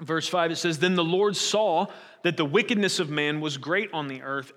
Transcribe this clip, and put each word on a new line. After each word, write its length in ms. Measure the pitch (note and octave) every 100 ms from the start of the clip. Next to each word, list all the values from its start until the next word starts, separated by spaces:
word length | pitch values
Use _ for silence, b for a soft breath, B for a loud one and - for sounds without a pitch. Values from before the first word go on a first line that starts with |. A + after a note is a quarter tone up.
verse 260 | D#3 D#3+ -
five. 240 | F3+ E3+
It 60 | E3
says, 220 | F3 D3+
"Then 160 | F3+ F3+
the 80 |
Lord 340 | D#3+ F3 G#3 F3+
saw 500 | - G#3 G#3+ E3 G3 B B B
that 120 | E3+ E3
the 80 |
wickedness 560 | D3 F#3 A3+ A3 F#3+ -
of 100 | D#3
man 300 | D3+ D3 D3+
was 160 | D#3 C#3
great 380 | C3 F#3 G#3+
on 160 | D#3+ C#3+
the 120 | C3
earth, 300 | C3+ C#3 C3